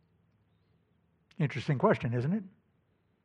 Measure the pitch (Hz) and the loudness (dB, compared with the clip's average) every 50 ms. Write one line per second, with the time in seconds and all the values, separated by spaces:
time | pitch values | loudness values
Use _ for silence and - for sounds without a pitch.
0 | _ _ _ _ _ _ _ _ _ _ _ _ _ _ _ _ _ _ _ _ | _ _ _ _ _ _ _ _ _ _ _ _ _ _ _ _ _ _ _ _
1 | _ _ _ _ _ _ _ - 160 131 - 123 - - 147 123 - 214 175 - | _ _ _ _ _ _ _ -2 -2 -2 -2 -4 -2 -2 0 2 4 4 4 2
2 | - 123 113 123 120 147 190 220 196 - - _ _ _ _ _ _ _ _ _ | 0 -2 -2 -2 0 0 -2 -2 -4 -8 -16 _ _ _ _ _ _ _ _ _
3 | _ _ _ _ | _ _ _ _